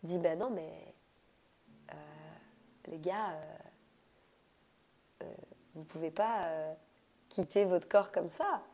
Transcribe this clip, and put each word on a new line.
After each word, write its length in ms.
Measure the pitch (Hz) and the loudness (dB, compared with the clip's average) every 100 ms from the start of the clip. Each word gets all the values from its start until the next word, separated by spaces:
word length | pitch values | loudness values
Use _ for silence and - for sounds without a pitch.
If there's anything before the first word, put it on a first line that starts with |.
dit, « 160 | 165 175 | -2 2
Ben 200 | 170 160 | 2 2
non, 100 | 240 | -2
mais, 460 | 202 160 160 - - - _ - _ _ _ - 220 - | -2 -6 -12 -16 -20 -20 _ -20 _ _ _ -20 -20 -16
euh, 40 | 151 151 151 156 160 - - - - - | -16 -16 -18 -18 -20 -20 -20 -20 -18 -12
les 120 | 165 | -4
gars, 320 | 156 196 208 | -2 0 -2
euh, 260 | 160 156 - - - - _ _ _ _ _ _ _ _ _ _ _ _ _ | -4 -10 -14 -16 -20 -20 _ _ _ _ _ _ _ _ _ _ _ _ _
euh, 100 | - - - - - 160 | -12 -12 -18 -20 -18 -18
vous 80 | |
pouvez 280 | 156 160 160 | -12 -6 -4
pas, 340 | 160 220 226 170 | 0 2 2 0
euh, 280 | 160 156 156 - - _ _ - | -2 -4 -6 -14 -20 _ _ -8
quitter 380 | - 175 202 196 | -2 2 6 6
votre 220 | 180 - | 6 8
corps 240 | 202 196 | 6 6
comme 180 | - 165 | -2 -2
ça. 320 | - 370 285 - | 0 0 0 -2